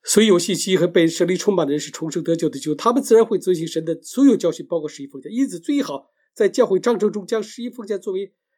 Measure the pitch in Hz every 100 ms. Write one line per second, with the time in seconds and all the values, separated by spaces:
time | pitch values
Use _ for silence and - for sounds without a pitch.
0 | - - 220 175 165 170 - 185 175 180
1 | 165 160 175 180 - 185 143 147 151 -
2 | 160 170 156 165 160 139 151 147 226 240
3 | - 226 220 196 - 170 165 165 160 160
4 | - - 277 214 175 - 147 170 147 -
5 | 139 139 143 226 277 175 226 285 - 139
6 | _ _ _ - 202 - 233 190 240 220
7 | 208 208 185 220 214 - 240 240 208 202
8 | 202 190 196 _ _